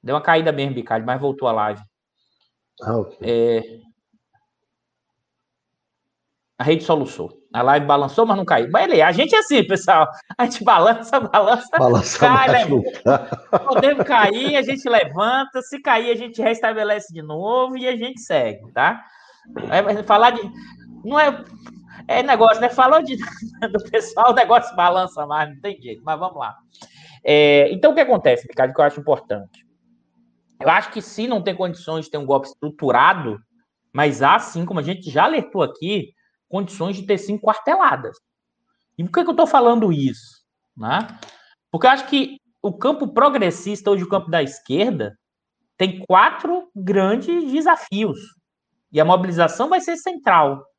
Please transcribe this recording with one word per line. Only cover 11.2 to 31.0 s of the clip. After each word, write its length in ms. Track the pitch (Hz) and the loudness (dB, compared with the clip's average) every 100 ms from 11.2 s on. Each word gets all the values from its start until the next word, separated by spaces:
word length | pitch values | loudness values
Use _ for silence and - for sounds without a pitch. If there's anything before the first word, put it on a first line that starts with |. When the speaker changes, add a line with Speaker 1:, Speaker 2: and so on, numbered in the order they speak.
Speaker 1:
balança, 560 | - 214 202 233 - 226 | 2 2 2 0 0 0
Speaker 2:
Balança, 400 | 240 110 - - | 2 2 0 2
Speaker 1:
cai, 300 | 247 262 262 | 4 4 4
Speaker 2:
mas 200 | 247 185 | 2 2
não 100 | 135 | 0
Speaker 1:
levanta. 240 | - - - 139 - - - | -2 -4 0 0 -2 -14 -4
Speaker 2:
cai. 80 | 196 | -2
Speaker 1:
Podemos 480 | 269 254 269 277 - | 0 2 2 0 0
cair, 500 | 247 208 220 277 285 | 2 2 0 -2 -2
a 60 | |
gente 260 | 226 269 262 | -2 -6 0
levanta. 720 | 226 156 156 214 262 269 254 | 0 0 -2 0 0 -4 -8
Se 220 | 254 277 | -10 -8
cair, 280 | 285 226 240 | 0 0 0
a 60 | 220 | -4
gente 240 | 233 226 | -6 -4
restabelece 720 | 220 226 226 220 208 208 202 | -2 -2 -4 -2 -2 -4 -6
de 80 | 165 | -16
novo 560 | 151 156 196 254 254 254 | -10 -8 -2 -2 -2 -4
e 100 | 254 | -6
a 80 | |
gente 260 | 240 240 247 | -6 -8 -12
segue, 520 | - 160 117 104 - | -4 -2 -2 -6 -10
tá? 300 | 120 151 233 - _ _ _ _ - - | -2 0 -2 -14 _ _ _ _ -14 -2
É, 120 | 180 | 0
mas 180 | 202 208 208 | 0 -4 2
falar 240 | 208 233 | 4 4
de, 100 | 233 202 - - - - - | 2 -10 -16 -20 -20 -20 -16
não 140 | 214 285 | -4 2
é, 260 | 302 - - - - - - - - | 2 0 -16 -20 -20 -20 -20 -20 -4
é 140 | - | -4
negócio, 380 | 269 233 226 220 | 0 4 4 4
né? 80 | 240 | -2
Falou 340 | 240 254 311 | 2 4 4
de, 140 | 294 233 | 2 -10
<laughs> 520 | 226 - 226 - 220 | -12 -14 -18 -10 -6
do 180 | 202 - | -6 -2
pessoal, 400 | 226 220 - 240 | -4 -4 2 2
o 40 | |
negócio 400 | 247 226 233 - 185 | 4 4 4 2 0
balança 500 | 175 185 185 151 147 | 0 0 -4 -8 -6
mais, 240 | 151 151 | -4 -6
não 100 | 139 | -8
tem 200 | 202 196 | -14 -12
jeito. 220 | 120 110 | -16 -14
Mas 140 | 135 156 | -8 -6
vamos 200 | 180 160 | -8 -8
lá. 180 | 113 107 _ _ - _ - - | -12 -12 _ _ -20 _ -20 -8
É, 460 | - 147 147 143 139 | 2 4 6 6 4
então, 200 | 185 302 | 4 2
o 20 | |
que 60 | 302 | 4
acontece, 460 | 262 214 147 120 123 | 2 2 2 0 -2
Ricardo, 240 | - 131 | -2 -2
que 80 | 135 | 2
eu 40 | |
acho 160 | 147 151 | 0 0
importante? 680 | 143 135 - 104 98 _ _ _ _ _ _ _ _ _ _ _ | -2 -4 -2 -10 -10 _ _ _ _ _ _ _ _ _ _ _
Eu 100 | 151 | 0
acho 200 | 180 - | 0 0
que 120 | 220 | -14